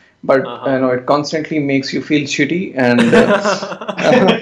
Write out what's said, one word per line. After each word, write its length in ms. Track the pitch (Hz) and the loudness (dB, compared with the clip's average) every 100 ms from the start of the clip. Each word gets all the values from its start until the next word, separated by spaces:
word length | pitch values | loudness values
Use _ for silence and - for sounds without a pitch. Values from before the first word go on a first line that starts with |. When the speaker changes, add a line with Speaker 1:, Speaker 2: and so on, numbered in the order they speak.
| _ _ - | _ _ 0
Speaker 1:
but, 200 | 135 123 | 2 0
Speaker 2:
Uh-huh. 260 | 120 135 | -6 -2
Speaker 1:
you 80 | 131 | 0
know, 100 | 131 | 0
it 160 | 127 135 | 0 0
constantly 540 | 143 147 160 151 156 | 0 0 -6 -4 -2
makes 340 | 139 135 135 | 0 -2 -2
you 80 | 139 | -6
feel 220 | - 151 135 | -2 -2 -2
shitty 460 | - 143 175 196 131 | -2 -2 -2 -4 -2
and, 240 | 123 120 | 2 2
uh, 960 | - - - 202 202 185 - - - - | 4 4 4 2 0 -2 -6 -10 -10 -2
Speaker 2:
<laughs> 0 | |
Speaker 1:
<laughs> 20 | |
and 320 | - 247 185 - | 2 4 2 0